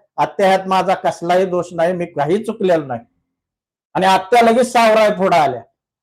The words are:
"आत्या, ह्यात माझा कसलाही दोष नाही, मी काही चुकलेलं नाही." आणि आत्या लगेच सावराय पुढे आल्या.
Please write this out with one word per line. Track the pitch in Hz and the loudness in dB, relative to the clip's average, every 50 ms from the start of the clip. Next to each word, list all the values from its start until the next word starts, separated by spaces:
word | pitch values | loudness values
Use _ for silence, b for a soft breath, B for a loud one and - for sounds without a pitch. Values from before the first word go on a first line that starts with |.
| _ _ _ | _ _ _
"आत्या, | - - - - - 202 | -6 -4 -4 -2 0 0
ह्यात | 190 190 185 185 | 2 2 0 0
माझा | 190 190 185 185 185 185 | -2 -2 -2 0 0 -2
कसलाही | 185 - 175 160 - 165 175 180 185 190 | -2 -2 -6 -6 -4 -2 0 0 0 0
दोष | 190 175 180 165 170 180 | 0 -2 -4 -6 -6 -4
नाही, | 165 165 175 185 | -4 -2 -2 -2
मी | 170 175 | -4 -6
काही | 165 - 143 143 151 180 220 226 | -8 -6 -6 -4 -2 -2 -2 -4
चुकलेलं | - 220 - 196 185 175 160 147 131 | -6 -6 -4 0 0 0 0 -2 -4
नाही." | 123 117 - _ _ _ _ _ _ _ _ _ _ _ _ _ _ _ _ _ - | -10 -12 -12 _ _ _ _ _ _ _ _ _ _ _ _ _ _ _ _ _ -6
आणि | 160 190 | -2 0
आत्या | 190 190 185 185 - 240 240 233 | 2 2 0 0 2 2 4 4
लगेच | 226 226 254 247 233 - | 4 4 2 0 0 2
सावराय | 240 233 220 214 214 214 208 | 2 4 4 4 4 2 2
पुढे | 185 175 190 185 170 | 0 0 0 2 2
आल्या. | 165 151 135 123 117 - _ _ _ _ _ _ _ | 2 2 0 -2 -6 -12 _ _ _ _ _ _ _